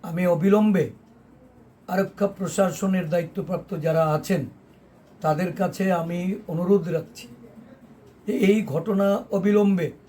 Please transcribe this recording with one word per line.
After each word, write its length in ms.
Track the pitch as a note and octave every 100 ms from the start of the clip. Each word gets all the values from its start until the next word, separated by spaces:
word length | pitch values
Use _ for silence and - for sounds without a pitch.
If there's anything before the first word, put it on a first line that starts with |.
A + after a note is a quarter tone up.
আমি 200 | F3 E3 F3+
অবিলম্বে 580 | E3+ G3 G#3 G#3+ F#3+ B2+ - - - - - - - - _ -
আরক্ষা 400 | F#3+ F#3+ - G3+
প্রশাসনের 800 | - F3+ - F#3+ D#3 G3 F#3 D#3+
দায়িত্বপ্রাপ্ত 600 | F3 E3 - D3+ F3+ - E3 D#3
যারা 180 | D#3+ D#3+ D3+
আছেন 240 | - F#3+ B2+ - - - - - - -
তাদের 320 | D#3 D3+ F3+ -
কাছে 240 | F3+ - F#3+ F3
আমি 180 | E3 F3 F#3 G#3+ -
অনুরোধ 360 | E3 F3+ G3+ E3
রাখছি 380 | D#3+ - - - - - - - - - - - - -
যে 60 | -
এই 260 | F#3+ G#3+ G3+
ঘটনা 340 | C#3+ E3 G3 G3 G3+ A#3
অবিলম্বে 600 | G3 G3 G#3 G3+ F#3+ D#3+ -